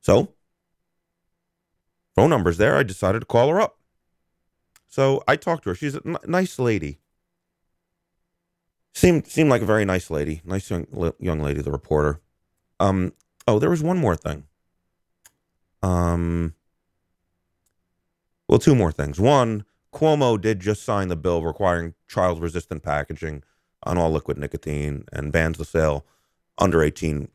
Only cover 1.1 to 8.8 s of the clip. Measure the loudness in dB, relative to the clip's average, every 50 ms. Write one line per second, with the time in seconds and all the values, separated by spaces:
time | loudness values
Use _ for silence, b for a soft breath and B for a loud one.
1.1 | _ _ _ _ _ _ _ _ _ _ _ _ _ _ _ _ _ _ _ _
2.1 | _ 2 2 4 2 2 0 0 0 2 2 2 2 0 0 -2 -4 -4 -2 -2
3.1 | -2 -2 -4 _ 2 2 2 4 2 0 0 -2 _ _ _ _ _ _ _ _
4.1 | _ _ _ _ _ _ _ _ _ _ _ _ _ -20 _ _ -2 0 2 2
5.1 | 2 0 2 0 0 0 0 -4 -4 -4 _ -6 -6 -4 -6 -8 -8 -6 -8 -8
6.1 | -8 -8 -6 -2 -2 -2 -2 -2 -4 -2 -2 0 0 -2 -4 -6 -12 _ _ _
7.1 | _ _ _ _ _ _ _ _ _ _ _ _ _ _ _ _ _ _ _ _
8.1 | _ _ _ _ _ _ _ _ _ _ _ _ _ _